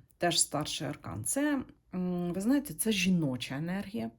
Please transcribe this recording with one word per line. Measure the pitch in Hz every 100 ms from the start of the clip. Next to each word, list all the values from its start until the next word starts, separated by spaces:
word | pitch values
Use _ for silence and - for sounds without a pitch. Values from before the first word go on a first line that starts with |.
| - -
теж | 175 160
старший | - 143 151 - 143
аркан. | 143 - - 110
Це, | - 294 277 - - _
м, | 180 180 175 175
ви | 175
знаєте, | 208 285 -
це | 160 220
жіноча | 208 180 180 147 127 - 135
енергія, | 165 185 202 226 226